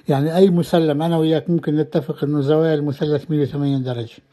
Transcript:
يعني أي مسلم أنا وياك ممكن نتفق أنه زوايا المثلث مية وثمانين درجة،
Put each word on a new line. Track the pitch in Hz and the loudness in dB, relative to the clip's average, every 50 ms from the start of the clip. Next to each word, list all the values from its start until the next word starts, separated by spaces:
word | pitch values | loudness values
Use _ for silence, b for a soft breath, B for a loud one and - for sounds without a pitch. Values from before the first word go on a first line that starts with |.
| B B | B B
يعني | 143 135 143 160 160 | 0 0 0 0 2
أي | 185 196 196 | 4 4 4
مسلم | 175 170 160 - - 170 165 151 143 147 | 4 2 0 0 2 2 2 2 0 0
أنا | 165 170 170 160 | 0 0 0 0
وياك | 160 160 160 147 147 - | 2 2 0 0 0 0
ممكن | 170 165 - 160 147 | -2 -2 0 0 0
نتفق | 156 147 147 - 156 139 - 151 - 147 | 0 0 -2 -2 -4 -4 -4 -6 -4 -4
أنه | 143 147 147 | -2 -2 0
زوايا | 135 143 156 156 160 160 156 | 0 2 2 2 2 2 0
المثلث | 147 151 147 135 - 165 151 151 135 - - | 0 -2 -4 -4 -4 -2 -2 -2 -2 -2 -2
مية | 156 147 | -2 0
وثمانين | 143 110 147 143 143 139 139 131 | -2 -2 -2 -2 -2 -2 -2 -2
درجة، | 127 127 120 120 113 113 - - - _ | -2 -4 -6 -6 -8 -10 -12 -20 -20 _